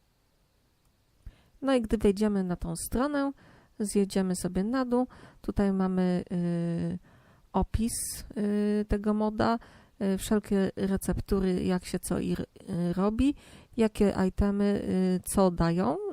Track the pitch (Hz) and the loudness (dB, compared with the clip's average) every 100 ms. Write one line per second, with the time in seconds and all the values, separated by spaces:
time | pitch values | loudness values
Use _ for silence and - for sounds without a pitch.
0 | _ _ _ _ _ _ _ _ _ _ | _ _ _ _ _ _ _ _ _ _
1 | _ _ - - _ _ 269 262 220 220 | _ _ -20 -20 _ _ 0 0 0 2
2 | 208 196 214 202 185 175 170 165 - 220 | 2 2 0 0 -2 -4 -6 -6 -4 -2
3 | 285 285 277 - - - _ - 208 202 | 0 0 -2 -6 -18 -20 _ -8 -2 0
4 | 196 196 185 185 180 185 208 262 254 240 | 0 0 0 -2 -2 -2 -2 -2 0 0
5 | 254 - - - - 208 196 190 185 185 | -2 -8 -20 -12 -6 0 0 2 0 2
6 | 185 180 - 175 175 170 170 170 170 180 | 2 0 -2 -4 -2 -2 -2 -2 -4 -6
7 | - - _ _ _ 190 - 214 233 - | -12 -20 _ _ _ -2 0 0 -2 -4
8 | - - - 220 208 208 208 208 208 208 | -8 -10 -10 -4 -2 0 2 0 0 0
9 | 208 214 214 214 220 233 - - - - | 0 0 0 2 2 0 -6 -20 -20 -4
10 | 196 190 - 208 - 196 190 - 196 190 | -2 -2 0 0 2 0 0 0 -2 0
11 | - - - 196 185 180 185 180 - 185 | -2 -4 -2 0 2 0 0 -2 -2 -6
12 | - - 175 175 - - - 170 175 180 | -2 -2 -2 -4 -6 -14 -8 -4 -2 0
13 | 202 220 269 - - - - - 220 - | 0 2 0 0 -10 -20 -10 0 0 4
14 | 202 - 185 - 202 202 202 202 - 185 | 2 4 0 2 0 2 2 0 0 0
15 | 185 180 - 202 190 170 170 170 220 370 | 2 0 0 4 4 4 0 2 0 -2
16 | 403 | -6